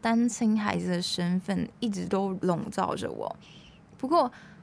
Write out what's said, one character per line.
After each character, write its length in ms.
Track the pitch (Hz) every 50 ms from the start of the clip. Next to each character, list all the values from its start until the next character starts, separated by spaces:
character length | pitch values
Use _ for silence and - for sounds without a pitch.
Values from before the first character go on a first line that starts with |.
单 260 | - 226 226 233 240 240
亲 320 | 233 - 240 220 214 214
孩 160 | 208 208 190
子 140 | 175 175 180
的 100 | 180 175
身 400 | 180 - - - 175 175 180 185
份 280 | 180 - 196 180 - - - -
一 80 | 247 226
直 200 | 196 185 180 175
都 240 | 196 190 196 196 190 -
笼 180 | - 185 175 156 71 73
罩 240 | - - 92 90 -
着 120 | - - -
我。 240 | 58 53 53 - - - - - - - - - - - - - - -
不 80 | - 262
过 240 | 320 349 277 247 - - - - - -